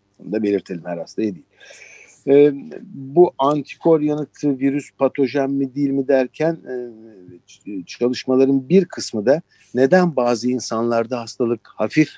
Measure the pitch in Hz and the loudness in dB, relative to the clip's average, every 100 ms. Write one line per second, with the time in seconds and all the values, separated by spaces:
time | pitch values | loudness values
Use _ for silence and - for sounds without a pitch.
0 | _ _ 85 107 107 98 - 87 87 85 | _ _ -8 -2 0 -2 -4 -10 -8 -10
1 | 80 - 110 85 _ _ - - - - | -8 -4 -4 -6 _ _ -20 -20 -20 -20
2 | - - 139 139 147 139 101 - - 139 | -20 -10 4 6 6 2 -10 -16 -16 -14
3 | 135 147 175 - 139 151 - - 170 160 | -2 4 4 4 0 0 -6 -4 2 2
4 | 151 151 143 - 147 131 135 143 - _ | 2 -4 -8 -4 -4 0 -2 -2 -8 _
5 | 135 - 131 139 135 139 135 131 139 139 | -2 0 0 0 -2 -2 -4 -2 -2 -2
6 | 131 135 127 - 156 165 135 127 120 110 | 2 0 0 -2 -4 -4 -10 -10 -10 -16
7 | 110 104 90 90 _ - - 101 85 - | -20 -20 -20 -20 _ -20 -12 -12 -12 -4
8 | 123 123 - 131 135 139 131 185 180 - | -2 -2 0 2 4 2 2 2 2 -6
9 | - 107 104 151 - _ _ 123 135 185 | -8 -2 0 0 -2 _ _ 0 2 4
10 | 180 131 120 117 123 127 - 113 117 117 | 2 0 0 0 -2 -4 -4 -4 0 -2
11 | 113 123 113 - 117 117 - - 107 156 | -2 -6 -10 -4 -4 -4 -8 -6 -2 0
12 | 156 | 0